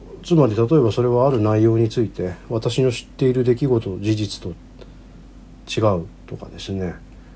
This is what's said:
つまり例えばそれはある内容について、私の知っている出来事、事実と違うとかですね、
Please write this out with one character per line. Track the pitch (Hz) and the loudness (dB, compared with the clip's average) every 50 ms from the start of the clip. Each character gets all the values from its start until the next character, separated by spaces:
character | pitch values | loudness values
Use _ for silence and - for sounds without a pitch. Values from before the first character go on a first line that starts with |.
| - - - - - | -20 -20 -20 -14 -4
つ | - 175 | 2 4
ま | 160 139 117 | 4 4 4
り | 104 | 4
例 | 113 117 | 2 2
え | 117 160 156 | 2 4 4
ば | 123 110 | 4 4
そ | 101 127 | 2 2
れ | 120 123 | 0 2
は | 120 120 127 143 | 2 2 2 2
あ | |
る | 135 113 | 2 2
内 | 107 107 110 110 110 | 2 2 2 4 4
容 | 113 113 113 | 4 4 4
に | 117 107 | 2 0
つ | - 127 | 0 0
い | 113 98 | -2 -2
て、 | - - 92 90 87 - - - | -4 -6 -6 -6 -8 -10 -10 -6
私 | 123 113 - 123 113 - | -6 -4 -4 -2 -2 0
の | 127 131 | 0 0
知 | 117 - - | 0 -2 -8
っ | - | -14
て | - - 139 131 | -6 -2 0 0
い | 123 | 2
る | 127 123 | 2 2
出 | 123 120 | 2 2
来 | 113 147 | 2 2
事、 | 131 123 117 113 101 92 95 | 0 0 0 0 -2 -6 -4
事 | 101 107 107 | -2 -2 0
実 | 107 107 95 - - | 0 -2 -4 -6 -8
と | - 95 82 - - - - - - - - - - - - - - - - - - - - - - - | -10 -12 -12 -14 -16 -20 -20 -20 -20 -20 -20 -20 -20 -20 -20 -20 -20 -20 -20 -20 -20 -20 -20 -20 -16 -8
違 | - - 107 107 98 87 | -4 0 2 2 2 0
う | 82 - - - - - | -2 -8 -12 -20 -18 -16
と | - - | -16 -16
か | - - | -14 -16
で | - - | -16 -14
す | - - | -10 -8
ね、 | 98 95 92 87 85 - - - - - - - - | -6 -6 -6 -6 -8 -10 -16 -20 -20 -20 -20 -20 -20